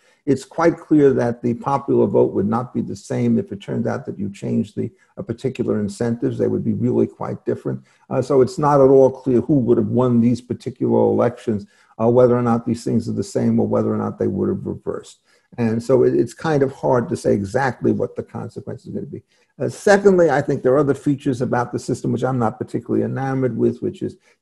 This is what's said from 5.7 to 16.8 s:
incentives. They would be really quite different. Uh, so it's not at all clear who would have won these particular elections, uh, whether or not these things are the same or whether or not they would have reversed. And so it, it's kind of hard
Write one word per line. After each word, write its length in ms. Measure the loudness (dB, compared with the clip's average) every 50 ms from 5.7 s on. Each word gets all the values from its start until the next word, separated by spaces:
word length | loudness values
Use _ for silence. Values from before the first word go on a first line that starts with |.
| -2 -2
incentives. 580 | -2 -4 -4 -4 -4 -4 -2 -2 -4 -4 -2
They 120 | -2 -2 0
would 160 | 0 -2 -2
be 100 | -2 -2
really 320 | -2 -2 0 0 0 0
quite 380 | 0 -2 -6 -10 -8 -10 -8 -4
different. 380 | -4 -4 -4 -4 -6 -8 -8 -10 _ _ _ _ -6
Uh, 100 | -4 -2
so 220 | 0 2 4 4 4
it's 160 | 2 2 0
not 220 | 2 4 4 6
at 100 | 6 8
all 200 | 8 8 6 6
clear 300 | 4 0 -2 0 0 0
who 140 | 2 2 2
would 240 | 2 2 2 2 2
have 80 | 2
won 340 | 0 0 0 2 2 4 4
these 220 | 4 2 2 0 -4
particular 560 | -8 -10 -10 -10 -12 -8 -4 -2 0 2 2
elections, 640 | 2 2 2 2 0 0 -2 -4 -6 -4 -4 -4 -6 -10 _ _ _ _ _ -2
uh, 100 | 0 2
whether 280 | 4 6 6 6 6
or 60 | 4 2
not 240 | 0 0 0 0
these 180 | -2 -4 -4 -2
things 240 | -2 -2 -2 -2 -2
are 60 | -4
the 100 | -6 -6
same 340 | -4 -4 -2 0 0 2 2
or 80 | 0
whether 240 | 0 0 0 0 0 -2
or 40 |
not 220 | -2 -4 -4 -4 -4
they 100 | -4 -2
would 220 | -2 -2 -2 -2
have 160 | -4 -4 -6
reversed. 540 | -8 -8 -8 -8 -8 -10 -10 -10 -18 -20 _ _ _ _ _ _ _ _
And 260 | -4 -2 -2 -2 -2 0
so 200 | 2 4 4 4
it, 120 | 4 2
it's 200 | 2 0 -2 -4
kind 280 | -6 -4 0 0 2 0
of 100 | 0 -2
hard 360 | -4